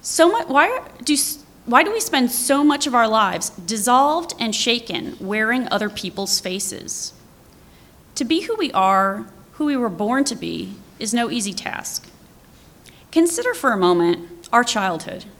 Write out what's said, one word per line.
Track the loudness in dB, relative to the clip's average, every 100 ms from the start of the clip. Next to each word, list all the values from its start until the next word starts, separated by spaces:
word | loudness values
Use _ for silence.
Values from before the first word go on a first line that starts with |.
| -6
so | 4 4
mu-, | 4 0
why | 2 2 0 -8 -10
do | -2
s-, | 0 0 -6 -14 -20
why | 2 4
do | 4
we | 0
spend | -2 0 0
so | 0 0 4
much | 4 4 2
of |
our | 2 4
lives | 4 2 0 -6 -8
dissolved | -8 -4 2 4 4 2 -4 -6
and | -4
shaken, | -2 0 0 -2 -8 -8 -10
wearing | -6 -2 0 0 0
other | -2 -2
people's | -6 -8 -6 -2 -2
faces? | -2 -6 -6 -8 -10 -10 -10 -14 -20 -20 -20 -20 -20 -20 -20 -20 -14 -6
To | 0
be | 0
who | 0
we | -4 -2
are, | 2 4 4 2 -2 -8 -16 -20
who | -4
we | 0 0
were | -2
born | -2 0 2
to | 0 -2
be, | -6 -6 -8 -12 -20 -10
is | -4
no | -2 -2
easy | -2 -4
task. | -6 -8 -8 -8 -10 -12 -20 -20 -20 -20 -20 -20 -20 -20 -20 -2
Consider | 2 2 2 -4
for | -2 0
a | 2
moment | 2 4 4 0 -4 -18 2
our | 2
childhood | 4 0 -2 -4 -8 -12 -14